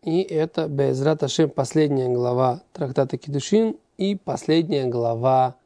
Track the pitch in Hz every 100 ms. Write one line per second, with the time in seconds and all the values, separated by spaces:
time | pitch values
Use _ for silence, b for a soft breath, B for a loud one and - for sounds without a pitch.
0 | - 165 190 160 160 - 156 139 135 131
1 | 139 156 139 - 156 - 135 160 151 139
2 | 127 123 123 123 131 131 _ - 143 131
3 | 135 - - 143 - 208 226 - _ _
4 | 190 202 - 139 - 160 165 143 131 120
5 | 117 117 127 131 127 127